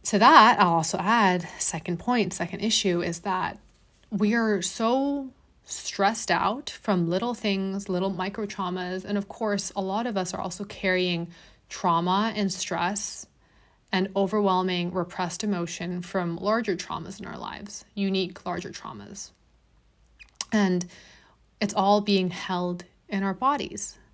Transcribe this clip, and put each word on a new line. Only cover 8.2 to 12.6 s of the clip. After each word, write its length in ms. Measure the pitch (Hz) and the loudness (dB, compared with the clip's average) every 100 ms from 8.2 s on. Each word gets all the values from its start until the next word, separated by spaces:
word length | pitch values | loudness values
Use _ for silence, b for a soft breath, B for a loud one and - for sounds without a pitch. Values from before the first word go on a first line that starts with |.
| 185 202 208 | -6 -6 -8
traumas. 600 | - 185 185 180 185 - | -6 -4 -4 -4 -6 -2
And 120 | 202 | -4
of 120 | 202 | -4
course, 420 | - 220 202 - | -4 -2 -2 -2
a 80 | - | -4
lot 240 | 190 202 240 | -2 -2 -2
of 120 | 202 | -2
us 160 | 180 | -4
are 80 | - | -4
also 240 | 185 - 202 | -6 -8 -10
carrying 640 | - 190 185 180 170 170 B B B _ | -4 0 2 2 0 -4 B B B _
trauma 640 | - 185 170 175 190 220 208 | -2 2 2 2 2 0 0
and 160 | 196 | -2
stress 760 | - | -2